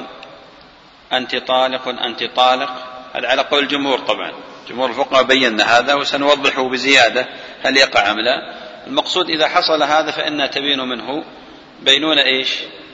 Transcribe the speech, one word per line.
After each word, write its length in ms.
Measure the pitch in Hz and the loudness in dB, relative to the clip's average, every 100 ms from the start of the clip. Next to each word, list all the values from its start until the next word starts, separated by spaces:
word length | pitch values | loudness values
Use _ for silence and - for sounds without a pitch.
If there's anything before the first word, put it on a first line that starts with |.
| 175 - - - - - - - - - - | -10 -18 -20 -20 -20 -20 -20 -20 -20 -20 -4
أنت 240 | 127 120 127 | -4 -2 -6
طالق، 520 | 123 127 131 131 123 | 0 2 2 -2 -6
أنت 360 | 120 120 113 | -6 -8 -6
طالق"، 460 | 117 127 127 135 139 - - - - | -4 2 4 4 -2 -8 -12 -16 -10
هذا 140 | 135 123 | -6 0
على 140 | 135 | 0
قول 200 | 131 143 | 2 0
الجمهور. 360 | 139 143 139 123 | 0 0 0 0
طبعًا 340 | - 101 85 - - - - | 0 -4 -4 -10 -16 -18 -12
جمهور 220 | 117 127 | -4 -2
الفقهاء 320 | 113 139 135 | -2 2 2
بينا 560 | 123 135 127 107 104 120 | 4 4 2 2 4 4
هذا 160 | 127 | 4
وسنوضحه 760 | 143 135 143 143 143 135 139 131 | 0 0 0 2 2 2 -2 -2
بزيادة 580 | 127 131 135 113 120 127 - - - | -2 4 6 6 2 -4 -10 -18 -6
هل 120 | 131 135 | 0 2
يقع 340 | 131 117 101 | 4 4 2
أم 100 | 107 | 0
لا. 340 | 117 143 - - - - - | 0 -2 -6 -14 -16 -16 -4
المقصود 440 | 139 - 185 156 | -4 -2 -2 -2
إذا 180 | 160 151 | 0 2
حصل 340 | 180 170 156 | 2 2 2
هذا 280 | 143 156 156 | 2 2 0
فإنها 360 | 156 156 151 135 | -4 -4 -2 -2
تبين 340 | 139 143 135 | -2 -2 -2
منه 440 | 127 117 113 143 - - - - - - | -4 -6 -6 -8 -10 -18 -20 -20 -20 -2
بينونة 420 | 135 139 160 147 | 2 2 4 2
إيش؟ 320 | 135 131 127 - - - - | 2 0 -2 -6 -10 -16 -20